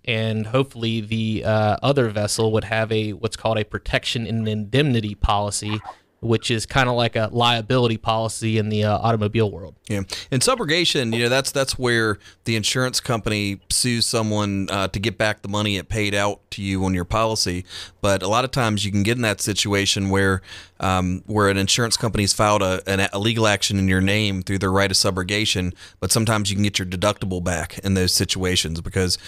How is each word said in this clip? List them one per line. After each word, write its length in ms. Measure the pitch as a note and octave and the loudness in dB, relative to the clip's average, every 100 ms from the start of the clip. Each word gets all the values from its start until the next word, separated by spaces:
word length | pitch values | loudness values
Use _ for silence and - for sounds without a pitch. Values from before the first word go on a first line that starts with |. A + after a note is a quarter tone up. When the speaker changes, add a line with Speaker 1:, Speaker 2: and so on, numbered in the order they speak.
Speaker 1:
and 440 | - A2+ A2 A2 G#2+ | -4 -2 0 -2 0
hopefully 520 | C3 C3+ A#2 A2+ A2+ | 0 -2 -2 -4 -2
the, 440 | G#2+ A2+ A2 G#2+ - | -2 -2 -2 -2 0
uh, 320 | G#2+ G#2+ G#2 | 2 2 2
other 280 | B2+ C#3+ A#2+ | 2 2 2
vessel 420 | G#2 G#2 - A2 | 0 -2 0 0
would 140 | G#2+ G2 | 0 0
have 260 | A2 A2 | -2 0
a, 220 | A2 G#2+ | 0 -2
what's 240 | G2+ A2+ - | -4 -6 -4
called 200 | A2+ A2 | -2 -2
a 60 | |
protection 640 | G#2+ G#2 - C3 - B2 A2 | -2 -6 -2 -2 -2 -4 -2
and 220 | A2+ G#2+ | -2 -2
indemnity 680 | G#2+ G2+ B2+ D3+ A#2+ G#2 G2+ | -2 0 2 2 2 0 0
policy, 640 | - G#2 G#2 - G#2 G#2+ - - _ _ | 0 2 0 -4 -4 -6 -8 -16 _ _
which 300 | A2+ A2+ - | 0 0 0
is 140 | A2+ - | -2 0
kinda 260 | C#3 B2+ | 2 2
like 240 | A#2+ A#2 A#2 | 2 0 0
a 140 | G#2+ | -2
liability 640 | A#2+ A#2 A#2+ A2 C3 A#2+ A2+ | 2 2 2 2 2 2 0
policy 600 | - A2+ A2+ - A2+ A2 | 0 0 -2 -2 -2 0
in 100 | G#2+ | 0
the, 160 | G#2+ | 0
uh, 140 | G#2 G#2 | 2 2
automobile 520 | A2+ A#2 G#2 A2+ G#2+ | 2 2 0 2 0
world. 240 | F2 F2+ - - | -2 -14 -16 -8
Speaker 2:
Yeah, 140 | G#2 F#2+ - - | -6 -6 -8 -4
and 120 | C3 | 0
subrogation, 720 | A#3 B3+ F#3 E3 E3 D#3 A#2 A#2 | 0 0 0 0 2 0 0 0
you 80 | |
know, 60 | A#2+ | 2
that's, 200 | C3 C3+ | 0 0
that's 260 | C#3 C3+ - | -2 -2 0
where 400 | B2 A#2 A2+ G2+ - - | 2 2 2 -2 -8 -10
the 140 | - A2+ | -4 -2
insurance 420 | G2+ C3 B2+ B2 | 0 0 -2 -2
company 640 | - A#2 G#2+ G#2+ G2+ G2 - | -2 -2 0 -2 -2 -4 -4
sues 360 | - B2+ A#2 G#2+ | -2 0 0 0
someone, 640 | A#2 A2 G#2 G#2 G2 F#2+ | 0 0 0 0 0 -2
uh, 200 | G2 F#2+ | -2 -2
to 100 | G#2+ | -2
get 180 | G#2+ G2 | -4 -2
back 260 | G#2+ G#2 | -2 -2
the 40 | - | -4
money 300 | G2+ G#2+ G2 | -2 0 -2
it 100 | - | -2
paid 260 | A2 G#2 | -2 0
out 280 | G2+ G2+ G2 _ | 0 -2 -4 _
to 100 | - | -8
you 220 | G2 F#2+ | -4 0
on 100 | F#2+ | 0
your 120 | F#2 F2 | 0 0
policy. 580 | A2 A2+ A2 - F2+ F2+ - - - | 0 0 0 -2 -4 -8 -14 -16 -4
But 200 | G#2 F#2+ | 0 0
a 60 | F#2 | 2
lot 160 | A2 | 0
of 80 | B2+ | 0
times 320 | - A#2 G#2 | 0 0 0
you 80 | G2+ | 0
can 100 | G2+ | 0
get 120 | G2+ B2 | 2 2
in 60 | |
that 180 | A#2 G2+ | 0 0
situation 720 | - G2 G#2 G2+ G2 - G2 | -2 -2 0 2 2 0 2
where, 320 | G2 G2 F#2+ - - - - | 2 2 2 -4 -16 -18 -6
um, 420 | F#2+ F#2 F#2 F#2 - | -2 0 0 -2 -2
where 220 | G#2+ G2+ | 2 4
an 80 | G2 | 4
insurance 380 | G2 - A#2 - | 2 2 0 0
company's 380 | A#2 G#2 G2 | 0 0 0
filed 280 | - G#2+ G#2 | 2 4 4
a, 200 | F#2+ F#2 - | 2 0 0
an, 220 | F#2+ G2 | 0 0
a 40 | G2+ | 0
legal 300 | G#2+ A2+ A2 | 0 2 4
action 320 | G2+ - G2+ | 2 2 2
in 80 | F#2+ | 2
your 140 | F#2 | 4
name 400 | F#2+ G#2 G#2 F#2+ | 2 2 0 -2
through 160 | F2+ G2 | -4 -2
their 140 | G2 | 2
right 200 | F#2+ G2 | 2 2
of 60 | F#2+ | 2
subrogation, 760 | G#2 F#2+ F#2 G#2 A2 F#2+ F2+ - - - | 0 0 -2 0 0 0 -2 -6 -14 -6
but 100 | F#2+ | 0
sometimes 380 | A#2+ A2 A2 G2 | 2 2 0 0
you 80 | G2 | 0
can 60 | |
get 160 | G#2 - | 0 0
your 60 | F#2 | -4
deductible 560 | F2+ G2+ G#2 G2+ F2+ | -2 0 0 -2 -2
back 380 | F2 F2 E2 - | -2 -2 -4 -6
in 140 | G2 | 0
those 200 | F#2+ F2+ | 2 2
situations 680 | - F#2 - F#2 F2+ D#2+ E2 | 2 0 0 0 0 -2 -4
because, 360 | D#2+ G2 F#2 G#2+ | -4 -2 0 -2